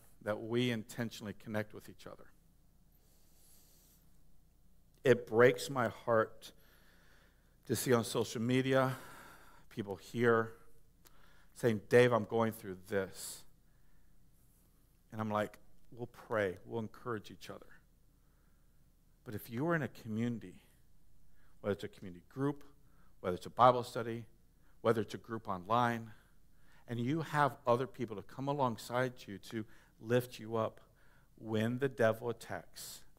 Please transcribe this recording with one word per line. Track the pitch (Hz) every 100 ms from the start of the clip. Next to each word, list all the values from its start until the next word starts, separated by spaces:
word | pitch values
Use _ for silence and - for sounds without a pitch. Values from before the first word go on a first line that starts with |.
| - -
that | 104 107
we | 110 120 123
intentionally | 113 - - 113 - 107
connect | 95 - 107 107
with | 104 -
each | - 95
other. | - - - _ _ _ _ _ - _ - - - - - - - - - - - - - - _ - - _ -
It | 135 117 -
breaks | 110 123 - -
my | 135 113
heart | - - 113 110 - - - - - - - - - - _ _ - -
to | 113
see | 139
on | 117 113
social | 123 107 -
media | 117 131 131 131 131 127 - - - - - - -
people | - 101 95
here | - 120 120 113 113 - - - - - - - - - - -
saying, | 123 107 -
"Dave, | 120 123
I'm | 117
going | 107 113 113
through | 107 101 92 92
this." | 101 92 - - - - - _ - - - - - - - - - - _ _ _ -
And | 110
I'm | 110
like, | 107 104 - - - -
"We'll | 117 123
pray, | - - 113 98 87 113
we'll | 117
encourage | 107 - 123 110 -
each | 98 -
other." | 98 - - - _ _ _ _ _ _ - - - - _ _ - -
But | 104
if | -
you | 117 160
are | 165
in |
a | 120
community, | - 113 107 120 117 92 90 - - - - - - - - - -
whether | 107
it's | 98
a | 104
community | - 98 87 -
group, | - 139 143 - - - - - -
whether | 95 90
it's | -
a |
Bible | - 123 123
study, | 117 127 113 117 113 - - - - -
whether | 117 113
it's | 101
a | 98
group | - 113 -
online, | 92 87 117 120 117 113 104 - - - - - - -
and | 120
you | 120 160
have | 151 151 143 120 -
other | 120 131
people | - 113 101
to |
come | - - 139
alongside | 147 127 107 - 120 131 120 -
you | 98
to | - 113 107 - - -
lift | 113 123 123 -
you | 110 113
up, | 110 - - _ - - - -
when | 110 110 113 127
the | 139
devil | 131 113 110 120
attacks, | 113 - 90 - - - - -